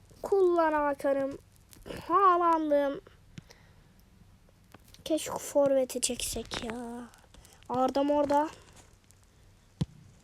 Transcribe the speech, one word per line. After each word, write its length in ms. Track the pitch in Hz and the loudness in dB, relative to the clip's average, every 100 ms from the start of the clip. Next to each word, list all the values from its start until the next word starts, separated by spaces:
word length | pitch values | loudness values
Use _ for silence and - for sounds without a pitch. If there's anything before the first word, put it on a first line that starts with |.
| - - | -20 -14
kullan 500 | - 392 359 339 320 | -2 2 4 4 2
Hakan'ım. 640 | 302 294 277 277 277 269 - - - _ - - - - | 2 0 -2 -2 -2 -4 -8 -18 -20 _ -20 -14 -12 0
Haaland'ım. 920 | 359 381 349 339 330 302 285 277 285 - - - - - - - - - _ _ - - - _ _ _ - - - - | 4 6 4 4 2 2 0 0 -4 -12 -20 -20 -20 -20 -20 -20 -20 -20 _ _ -20 -20 -20 _ _ _ -20 -20 -12 -4
Keşke 320 | 311 - - | -4 -4 -8
forveti 640 | - 294 277 269 254 247 | -2 2 4 2 0 -4
çeksek 600 | - 240 - 226 - - | -6 -6 -6 -8 -8 -10
ya. 460 | 233 240 233 240 233 - - - - - - | -10 -10 -12 -14 -16 -20 -20 -20 -20 -18 -6
Arda'm 420 | 247 262 277 285 | 0 0 2 2
orada. 380 | 294 285 285 320 - - - - _ _ _ _ _ - _ _ - - - - - | 2 4 2 0 -6 -20 -20 -20 _ _ _ _ _ -20 _ _ -8 -8 -10 -20 -20